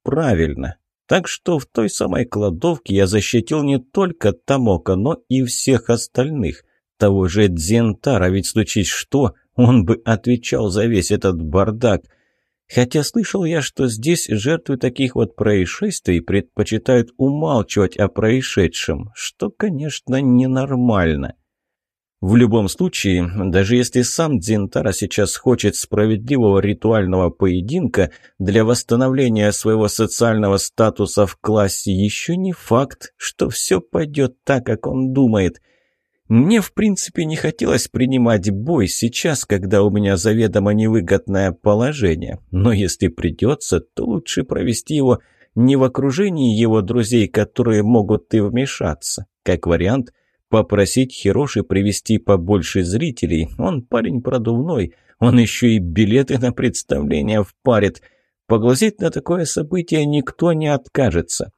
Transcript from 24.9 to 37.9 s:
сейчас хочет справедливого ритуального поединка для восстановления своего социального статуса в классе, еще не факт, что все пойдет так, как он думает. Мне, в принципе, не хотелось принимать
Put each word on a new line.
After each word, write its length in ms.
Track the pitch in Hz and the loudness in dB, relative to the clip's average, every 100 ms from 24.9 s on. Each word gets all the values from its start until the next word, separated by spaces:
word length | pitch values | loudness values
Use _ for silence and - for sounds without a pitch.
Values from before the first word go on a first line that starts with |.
сейчас 440 | - 101 - 98 - | -4 -4 -2 -2 0
хочет 400 | 131 120 101 - | 0 2 0 -2
справедливого 840 | - 104 110 104 120 139 107 98 | -4 0 0 0 -2 2 4 4
ритуального 720 | 101 101 113 110 92 92 87 | 2 -2 0 2 2 0 0
поединка 800 | - 95 90 98 175 147 - 85 - _ - | 0 0 0 -2 -4 -2 0 -2 -4 _ -6
для 260 | 98 107 | 0 2
восстановления 880 | 110 120 - 117 131 131 127 107 104 | 2 0 0 0 0 0 0 2 0
своего 360 | - 110 110 104 | 0 0 2 0
социального 720 | - 107 - 117 110 101 98 | 0 -2 0 0 2 2 0
статуса 680 | - - 110 - 98 - 98 | -2 0 0 2 -2 0 0
в 100 | - | -2
классе, 540 | - 107 98 - 104 | 0 2 0 -2 -4
еще 440 | 92 104 - - 180 | 0 0 -2 -4 -4
не 160 | 185 | -4
факт, 600 | 175 - 120 139 - - _ | -6 0 0 0 -6 -20 _
что 320 | - - - | -12 -4 -4
все 320 | - - 185 | -4 -2 -2
пойдет 540 | - 175 151 143 127 - | -2 -4 -4 -2 -2 -2
так, 200 | - 131 127 | -2 -2 -2
как 180 | 107 139 | -4 -4
он 280 | 131 131 | -4 -2
думает. 480 | 131 123 107 90 - _ _ _ _ _ _ - | 2 2 4 0 -2 _ _ _ _ _ _ 2
Мне, 340 | 113 160 226 | 4 4 2
в 120 | - | 0
принципе, 520 | - 220 185 - - 156 | -2 0 0 -4 -6 -6
не 100 | 156 | -4
хотелось 520 | 156 - - 151 | -4 -2 -2 0
принимать 640 | - | -2